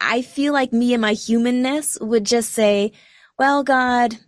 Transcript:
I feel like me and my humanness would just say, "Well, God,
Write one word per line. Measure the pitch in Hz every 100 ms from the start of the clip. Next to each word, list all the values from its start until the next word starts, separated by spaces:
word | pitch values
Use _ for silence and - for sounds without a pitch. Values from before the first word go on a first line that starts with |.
I | - 240
feel | 247 277 285
like | 285 254
me | 233 240
and | 240
my | 214
humanness | 208 - 233 240 247 262 302 294 -
would | 220 226 202
just | 233 226
say, | - 208 202 208 - _ _ _ -
"Well, | 269 285
God, | 269 262 254 247 240 226